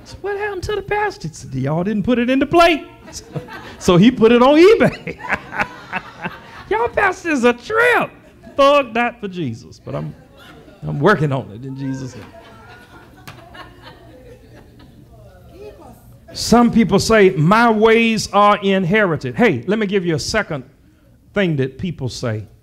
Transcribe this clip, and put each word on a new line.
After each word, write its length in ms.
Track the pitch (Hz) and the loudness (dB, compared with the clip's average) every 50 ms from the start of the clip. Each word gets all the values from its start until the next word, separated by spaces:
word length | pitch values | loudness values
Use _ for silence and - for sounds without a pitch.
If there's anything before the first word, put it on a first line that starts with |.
| - | -20
So 140 | - - - | -20 -20 -12
what 160 | - 381 415 392 | -10 -8 -8 -6
happened 260 | 415 427 403 370 349 | -6 -8 -8 -8 -6
to 120 | - 415 | -6 -6
the 60 | 403 | -6
pastor? 480 | 392 392 415 415 427 415 - - - 156 | -6 -6 -4 -4 -4 -4 -6 -8 -12 -14
He 40 | - | -12
said, 200 | - - - 127 | -12 -18 -10 -8
"Y'all 280 | 131 127 135 151 165 180 | -6 -4 -4 -4 -4 -4
didn't 200 | 202 220 214 185 | -2 -4 -4 -2
put 160 | 226 247 233 | 0 0 0
it 100 | 240 233 | 0 0
into 160 | 262 269 294 | 0 0 0
play." 400 | 285 - 339 339 339 339 285 - - - - - - | 2 4 4 4 4 4 0 -4 -12 -20 -20 -20 -18
<laughs> 140 | - - - - - - - - - - - - - - | -18 -18 -18 -12 -14 -14 -12 -12 -18 -18 -18 -18 -18 -4
So 180 | - - 180 175 | 0 2 4 6
he 140 | 190 240 | 6 4
put 200 | 254 - 220 226 | 4 4 4 4
it 120 | 240 240 240 | 6 6 6
on 160 | 269 294 302 | 4 6 6
eBay. 580 | 339 392 453 370 269 196 - - - - 160 - | 8 6 6 6 4 0 0 -4 -12 -14 -14 -14
<laughs> 1500 | - - - - - - - - 208 - - - - - - 185 - - - - 165 180 - - - - - - - - | -8 -8 -8 -8 -8 -12 -8 -8 -8 -8 -10 -20 -18 -12 -12 -12 -12 -12 -20 -12 -12 -12 -12 -12 -20 -20 -20 -20 -8 -6
Y'all 180 | 381 440 466 453 | -4 -2 -2 -2
pastors 560 | - - 415 392 359 - - 349 311 277 214 | -2 0 0 0 -2 -2 -4 -4 -2 2 2
a 80 | 240 | 2
trip. 600 | 240 240 - - 427 440 466 494 480 381 269 - - - _ - _ - - - - | 2 0 -6 -4 -2 0 2 2 2 0 -2 -4 -8 -18 _ -20 _ -20 -20 -18 0
Thug 380 | - 277 277 - 294 277 240 214 | 2 4 4 4 4 2 0 -4
that 260 | 233 240 240 226 - | -4 -4 -4 -6 -8
for 80 | - 202 | -12 -12
Jesus. 520 | 185 180 165 127 110 - - 78 - - | -8 -6 -6 -8 -8 -10 -14 -20 -20 -20
But 160 | _ - 131 | _ -12 -10
I'm, 200 | 147 156 156 139 - - _ - - - - - - - - - _ - | -10 -10 -10 -12 -16 -20 _ -20 -20 -20 -20 -20 -20 -20 -20 -20 _ -10
I'm 160 | 151 156 147 | -8 -6 0
working 320 | 143 185 214 147 147 147 | 2 2 2 2 0 -2
on 180 | 135 139 107 98 | -2 -4 -6 -10
it 160 | 98 110 127 | -14 -16 -14
in 100 | 135 135 | -14 -12
Jesus' 400 | 135 139 135 135 135 135 127 104 | -10 -8 -8 -8 -8 -10 -12 -14
name. 100 | 104 98 - - - - - - - - - - - - - - - - - - - - - - - - - - 359 - - - - - 320 302 - - - - 254 254 - 240 - - - - 277 - - - - - - - - - _ - - - - 190 - - - - 175 - 214 208 - - - - - - - - - - - - | -16 -20 -20 -20 -20 -20 -20 -20 -20 -20 -20 -20 -20 -20 -20 -20 -20 -20 -20 -20 -20 -20 -20 -20 -20 -20 -20 -20 -20 -20 -20 -20 -20 -20 -20 -20 -20 -20 -20 -20 -20 -20 -20 -20 -20 -20 -20 -20 -20 -20 -20 -20 -20 -20 -20 -20 -20 -20 _ -20 -20 -20 -20 -20 -20 -20 -20 -20 -20 -20 -20 -20 -20 -20 -20 -20 -20 -20 -20 -20 -20 -20 -18 -12
Some 380 | - - - 214 240 240 226 | -10 0 2 4 4 4 4
people 280 | 165 220 226 165 185 190 | 4 2 2 4 2 0
say, 320 | - - 226 220 202 185 | 2 2 4 4 4 4
"My 380 | 185 156 147 165 208 226 240 240 | 4 2 2 2 4 4 4 2
ways 640 | 220 214 214 226 226 226 233 226 220 208 - - | 2 4 4 4 4 4 2 2 0 -2 -6 -2
are 260 | - 202 208 208 208 185 - | 0 2 4 4 2 2 0
inherited." 720 | 196 196 190 190 160 190 220 214 185 160 139 - 127 120 | -2 0 0 0 0 0 0 0 0 -2 -4 -6 -8 -2
Hey, 280 | 113 226 233 165 117 120 | 0 2 2 2 0 -2
let 160 | 180 196 226 | -4 -2 -2
me 80 | 214 190 | -2 -2
give 180 | 196 202 175 | -2 -2 -2
you 100 | 175 160 | -2 -4
a 40 | 139 | -4
second 440 | - - - 220 202 - 165 139 127 - _ _ _ _ _ _ _ _ _ _ _ _ _ | -4 -4 -4 -4 -4 -4 -8 -10 -10 -14 _ _ _ _ _ _ _ _ _ _ _ _ _
thing 240 | 202 202 175 160 139 | -2 0 0 0 -2
that 200 | 127 131 131 - | -2 -4 -4 -8
people 300 | - 185 156 - 139 120 | -8 -8 -8 -6 -8 -10
say. 400 | - - - 120 110 107 104 - - _ | -8 -6 -6 -6 -6 -6 -8 -14 -20 _